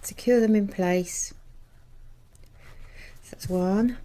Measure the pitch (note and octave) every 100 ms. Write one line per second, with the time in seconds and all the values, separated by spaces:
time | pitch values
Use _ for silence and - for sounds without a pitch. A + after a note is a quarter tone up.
0 | - - - B3 A3 G#3+ G3+ - F3+ F3+
1 | F3+ - - - - - - - - -
2 | - - - - - - - - - -
3 | - - - - - F3+ F3+ G3 A#3+ B3